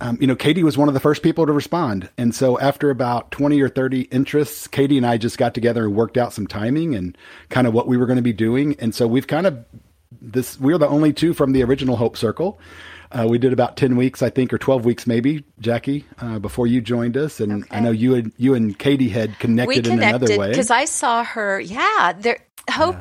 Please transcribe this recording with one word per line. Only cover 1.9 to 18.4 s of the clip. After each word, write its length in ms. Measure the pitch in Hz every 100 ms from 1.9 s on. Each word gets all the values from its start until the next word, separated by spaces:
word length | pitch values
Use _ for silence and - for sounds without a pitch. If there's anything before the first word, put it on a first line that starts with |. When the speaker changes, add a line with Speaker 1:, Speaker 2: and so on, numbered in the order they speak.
| 98 92 -
Speaker 1:
And 180 | 120 -
so 240 | 131 123
after 300 | 139 - 147
about 420 | 123 120 120 -
twenty 300 | - 143 147
or 80 | 131
thirty 320 | 135 131 131
interests, 640 | 127 127 139 147 147 - -
Katie 300 | - 139 139
and 80 | 120
I 120 | 117
just 200 | 113 -
got 160 | 120
together 320 | 117 117 117 110
and 100 | 101
worked 220 | 113 127
out 160 | 120
some 120 | - 95
timing 460 | 101 113 151 165 110
and 220 | 90 - - - -
kinda 220 | 127 123
what 160 | 113 127
we 80 | 123
were 100 | 123
gonna 160 | 127
be 120 | 120
doing. 420 | 104 113 127 147 143
And 140 | 117
so 140 | - 117
we've 200 | 127 131
kind 200 | 147 190
of, 100 | 120 - - _ _ _ 120
this, 380 | 120 123 123 -
we're 180 | 135 170
the 100 | 143
only 240 | 147 156
two 200 | 143 165
from 200 | - 135
the 100 | 131
original 320 | 120 135 131 117
Hope 220 | 113 -
Circle. 420 | 113 104 180 - - - - - -
Uh, 140 | 127 113
we 80 | 120
did 160 | 127
about 240 | 120 120 -
ten 180 | 131 123
weeks, 260 | 127 -
I 80 | 120
think, 220 | - 123
or 60 | 113
twelve 260 | - 131
weeks 240 | 120 117 123
maybe, 380 | 117 131 156 - -
Jackie, 440 | 113 117 - 143 - -
uh, 200 | 120 110
before 280 | 101 - 120
you 140 | 127
joined 340 | 107 120 120 123
us. 240 | 151 -
And 240 | 104 104 -
I 60 | 104
Speaker 2:
Okay. 40 |
Speaker 1:
know 100 | 117
you 240 | 110 127 127
and, 180 | 113
you 160 | -